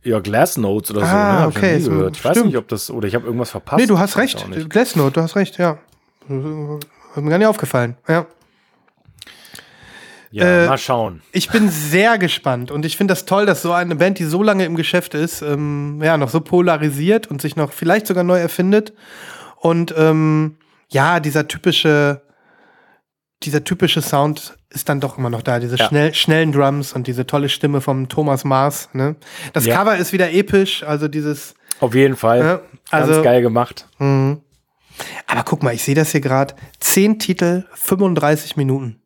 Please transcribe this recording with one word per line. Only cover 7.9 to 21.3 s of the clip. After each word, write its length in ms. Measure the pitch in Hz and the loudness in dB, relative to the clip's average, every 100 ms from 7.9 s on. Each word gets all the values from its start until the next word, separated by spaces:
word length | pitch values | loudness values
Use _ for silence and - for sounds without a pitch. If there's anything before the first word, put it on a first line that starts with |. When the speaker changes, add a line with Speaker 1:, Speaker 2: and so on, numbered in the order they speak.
| 120 - | -6 0
Speaker 2:
ja. 180 | 165 165 _ _ _ _ _ _ _ _ _ - - - - - _ - - - - _ | 0 -2 _ _ _ _ _ _ _ _ _ -20 -20 -20 -20 -20 _ -20 -20 -20 -20 _
Speaker 1:
Ja, 340 | 104 180 180 | 0 4 4
Speaker 2:
Äh, 20 | 170 | 4
Speaker 1:
mal 120 | 135 | 2
schauen. 440 | - 123 107 82 _ | 0 -2 -2 -8 _
Speaker 2:
ich 180 | 185 - | -4 0
bin 180 | 226 208 | 2 2
sehr 480 | 156 151 175 220 226 | 0 0 2 4 2
gespannt 520 | 175 - 147 123 123 | 0 -2 -2 -4 -4
und 160 | 147 156 | -6 -6
ich 100 | - | -2
find 140 | 202 | 0
das 160 | 180 - | 0 0
toll, 180 | 196 | 2
dass 160 | 208 170 | 2 0
so 120 | 170 | 0
eine 240 | 175 175 151 | -2 -2 0
Band, 220 | 185 196 | 0 0
die 60 | |
so 180 | 156 170 | -2 0
lange 220 | 214 196 | 2 2
im 120 | 175 165 | 0 -2
Geschäft 360 | 160 180 170 | 0 -2 -2
ist, 280 | 151 165 - | -4 -4 -4
ähm, 580 | 147 143 147 147 143 147 | -6 -4 -4 -4 -6 -2
ja, 140 | 156 160 | 0 2
noch 140 | 135 | 0
so 100 | 160 | -2
polarisiert 880 | - 180 175 156 151 139 165 220 220 | 0 2 2 2 0 0 0 0 -2
und 160 | 143 | -8
sich 120 | 151 | -6
noch 180 | 160 147 | -4 -4
vielleicht 340 | - 165 214 214 | -2 0 0 0
sogar 180 | 180 | -2
neu 140 | 175 180 | 2 2
erfindet. 540 | 170 - 180 208 214 _ - - - - - - | 0 -2 2 2 0 _ -20 -20 -20 -20 -20 -2
Und, 380 | 165 170 170 160 | 0 2 0 2
ähm, 600 | 156 156 156 156 156 156 _ _ _ | 4 4 2 2 0 -6 _ _ _
ja, 320 | 135 147 170 | 0 2 2
dieser 260 | 151 | 0